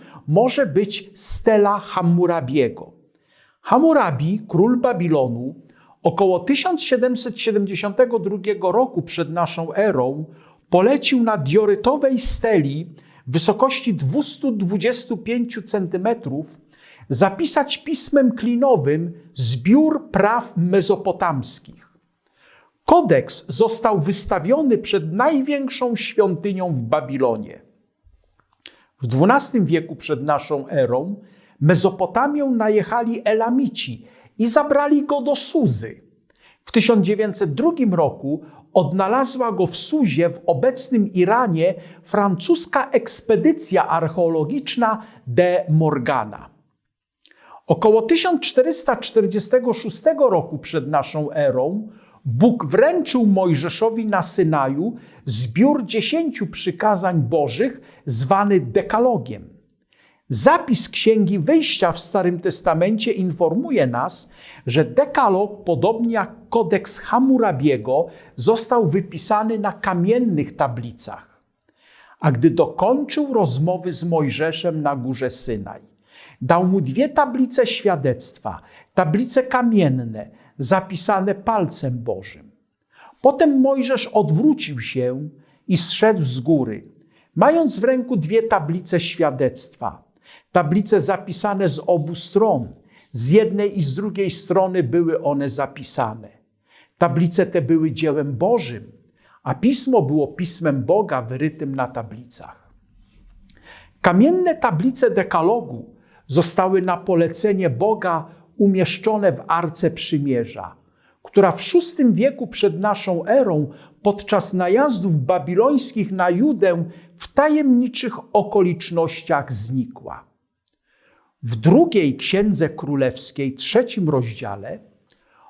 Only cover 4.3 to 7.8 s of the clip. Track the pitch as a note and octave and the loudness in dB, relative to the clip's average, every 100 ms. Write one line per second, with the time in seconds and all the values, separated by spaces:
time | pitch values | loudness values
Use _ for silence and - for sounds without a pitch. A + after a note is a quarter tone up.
4.3 | G#3+ - E3 G#3+ B3 B3 G3+ F3 D#3 B2+ | -4 -2 2 2 2 0 0 0 2 0
5.3 | A#2 B2+ E3+ - _ _ _ - E3+ G3 | -2 -8 -12 -20 _ _ _ -2 2 2
6.3 | F3+ F3 C#4 F#4 E4+ - B3+ B3+ B3 B3 | 2 0 0 0 -2 0 0 0 -2 -6
7.3 | - A3+ G#3 G3 G3 | -4 -2 0 0 -4